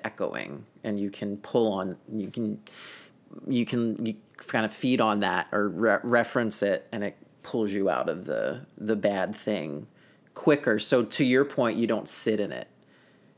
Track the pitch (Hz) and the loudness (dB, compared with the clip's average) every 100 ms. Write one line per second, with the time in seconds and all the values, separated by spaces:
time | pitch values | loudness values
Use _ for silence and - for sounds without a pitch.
0 | 110 - 95 - - 71 - _ 110 104 | -6 -4 -4 -4 -8 -10 -16 _ -4 -2
1 | 101 101 104 104 - 127 113 95 95 85 | -4 -4 -6 -6 0 2 2 2 -4 -6
2 | - 110 98 - 110 104 - - - - | -8 -6 -6 -4 -4 -6 -12 -20 -18 -20
3 | - _ _ - - 123 113 123 117 107 | -20 _ _ -12 -2 0 0 0 0 0
4 | 123 107 - - - 123 110 - 131 127 | -4 -4 -12 -20 -4 0 0 0 2 4
5 | 110 104 95 90 - 101 104 85 110 101 | 4 4 2 2 0 0 0 2 2 4
6 | 120 120 117 127 113 - 101 92 - 113 | 4 2 4 0 0 2 2 0 -2 -4
7 | 101 - - _ - 120 104 101 95 67 | -4 -6 -18 _ -6 -2 0 2 2 2
8 | 62 82 90 58 58 120 - - 107 107 | 0 -4 -4 -2 -2 -4 -12 -6 -2 0
9 | 101 98 92 107 - 104 78 73 - _ | 0 0 -2 -4 -4 -4 -4 -8 -12 _
10 | _ _ _ - - 143 131 107 - 131 | _ _ _ 0 4 4 4 0 4 2
11 | 110 - 131 127 143 - 120 98 113 113 | 2 0 4 4 2 0 0 0 0 0
12 | - - - 107 101 62 - _ _ _ | 0 0 2 0 -2 -6 -12 _ _ _
13 | _ _ _ | _ _ _